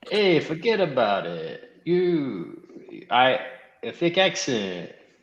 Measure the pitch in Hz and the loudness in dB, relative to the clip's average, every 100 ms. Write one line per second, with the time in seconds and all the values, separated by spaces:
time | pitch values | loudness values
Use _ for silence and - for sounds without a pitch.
0 | - 202 202 160 - 160 226 214 175 131 | -4 2 4 4 2 -4 0 0 0 2
1 | 107 98 85 85 80 - - - - 180 | 2 2 -2 -8 -8 -12 -16 -14 0 2
2 | 180 170 135 101 82 - - - - - | 2 2 -2 -6 -10 -14 -20 -20 -18 -20
3 | - 120 131 127 - - - _ 117 - | -2 4 4 2 -4 -16 -20 _ -12 -2
4 | 170 175 190 180 - 120 98 90 85 - | 0 2 2 0 -2 -2 -2 -6 -12 -16
5 | - _ | -20 _